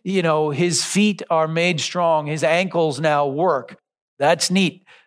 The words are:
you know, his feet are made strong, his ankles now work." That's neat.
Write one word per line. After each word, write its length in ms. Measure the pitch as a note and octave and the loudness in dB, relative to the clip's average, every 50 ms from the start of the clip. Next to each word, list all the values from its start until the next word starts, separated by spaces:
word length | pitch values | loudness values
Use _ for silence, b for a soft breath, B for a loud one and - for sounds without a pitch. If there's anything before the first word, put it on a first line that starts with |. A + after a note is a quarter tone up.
| - | -6
you 180 | F3+ G3 F#3 | -4 -2 0
know, 260 | E3 E3 D3+ D#3 D3+ D3+ | 0 2 0 0 0 0
his 340 | C#3+ B2+ F3+ F3 D#3+ - | 0 0 0 0 0 -2
feet 400 | - - - G3 G#3 G#3+ G3 - - - | -4 -2 0 2 2 2 0 -2 -2 0
are 180 | E3+ D#3+ D#3+ | 0 0 0
made 340 | D#3+ D#3+ E3+ E3+ F3+ F3 C#3+ | 0 0 0 0 0 0 -2
strong, 460 | - - - F3+ F3 E3 D#3+ D3+ D3 | -4 -6 -2 0 0 2 2 0 0
his 160 | D3 D#3 D3+ | -4 -4 -2
ankles 560 | F3 D#3 E3 F3 F#3+ F3+ - E3+ D#3+ D#3 C3 C3+ | 0 0 2 0 0 0 0 0 0 0 0 0
now 280 | E3 D#3 D3 C#3+ D3 | 0 0 2 2 0
work." 500 | C#3 C3+ D3+ F3+ F3+ D3 B2+ A#2 - - - _ _ _ _ _ _ _ - | 0 -2 0 0 0 0 0 -4 -8 -18 -20 _ _ _ _ _ _ _ 0
That's 320 | C#3 D3+ F3+ E3+ - - | 2 2 2 2 0 0
neat. 360 | F3+ G3 F#3+ D#3+ - - _ b b b b | 0 0 0 0 -2 -6 _ b b b b